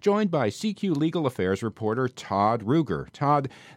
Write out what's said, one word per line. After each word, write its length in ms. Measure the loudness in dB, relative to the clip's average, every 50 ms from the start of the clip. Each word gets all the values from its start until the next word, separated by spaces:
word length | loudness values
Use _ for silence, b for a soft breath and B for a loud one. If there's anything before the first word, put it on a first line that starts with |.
joined 300 | B 2 2 2 2 2
by 180 | 0 0 0 0
C 240 | -2 -2 -4 -6 -4
Q 220 | -4 -2 -2 0
legal 320 | 0 0 0 0 0 -2
affairs 340 | -2 0 0 0 0 0 0
reporter 460 | -2 -6 -6 -4 -2 -2 0 0 -2
Todd 560 | -4 -4 -8 -8 -4 0 2 2 2 2 0 0
Ruger. 440 | 0 2 2 2 0 -2 -4 -4 -8
Todd, 380 | -6 -2 0 2 2 2 0 -2 B B B B B